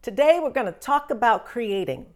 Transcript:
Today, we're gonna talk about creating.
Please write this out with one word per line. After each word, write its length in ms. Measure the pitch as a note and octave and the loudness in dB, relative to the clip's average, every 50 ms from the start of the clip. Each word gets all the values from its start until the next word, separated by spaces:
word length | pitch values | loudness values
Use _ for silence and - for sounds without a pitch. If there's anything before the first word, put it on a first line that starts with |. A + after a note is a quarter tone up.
| _ | _
Today, 340 | A#3+ G3+ G3+ C#4+ D4+ E4 F4 | -8 0 2 4 6 6 4
we're 120 | D#4+ C#4 | 2 -2
gonna 200 | - C#4 A#3+ F#3 | -4 -2 -4 -4
talk 380 | E3 - - - C#4+ D4 D4 - | -6 -8 -4 0 0 0 0 -2
about 380 | C#4 G#3+ A#3+ A#3 G#3+ - - | -4 0 2 2 2 2 0
creating. 580 | - - B3 A#3 G#3+ G3 G3 F3+ C#3+ C3 B2+ B2+ - _ | -8 -8 -6 -4 -4 -4 -4 -4 -4 -6 -8 -10 -20 _